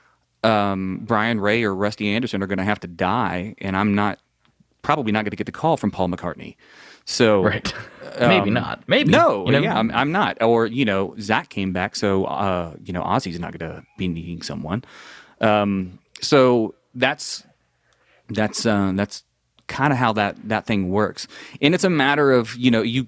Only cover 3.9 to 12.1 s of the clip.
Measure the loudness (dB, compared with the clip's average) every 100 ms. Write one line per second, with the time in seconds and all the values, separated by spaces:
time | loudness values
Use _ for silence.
3.9 | 2 0 -4 _ _ _ _ _ _ -2
4.9 | 0 0 0 -2 -4 -6 -2 0 0 0
5.9 | -2 -2 -2 -6 -8 -12 -18 _ -20 -20
6.9 | -20 -10 2 4 6 4 0 -4 -10 -14
7.9 | -18 -16 0 4 4 4 0 -2 -8 -2
8.9 | 2 4 4 4 2 2 2 2 0 0
9.9 | 0 0 0 0 2 4 4 2 0 0
10.9 | 0 -2 -4 -2 0 0 -4 -2 -2 -4
11.9 | -2 0